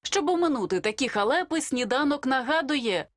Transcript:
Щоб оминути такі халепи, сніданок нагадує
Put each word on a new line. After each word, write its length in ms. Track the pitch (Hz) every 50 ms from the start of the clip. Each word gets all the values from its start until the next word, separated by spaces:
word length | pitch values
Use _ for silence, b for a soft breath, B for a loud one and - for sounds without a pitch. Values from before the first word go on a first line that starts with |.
Щоб 260 | - - - 392 302 330
оминути 500 | 359 339 349 330 285 240 190 175 190 180
такі 280 | - 214 214 - 269 226
халепи, 520 | - 214 202 220 285 349 359 - 320 320
сніданок 680 | 294 - 269 247 247 202 240 262 294 285 294 285 -
нагадує 800 | 254 269 262 247 247 311 320 311 262 302 285 233 226 185 165 147 _ _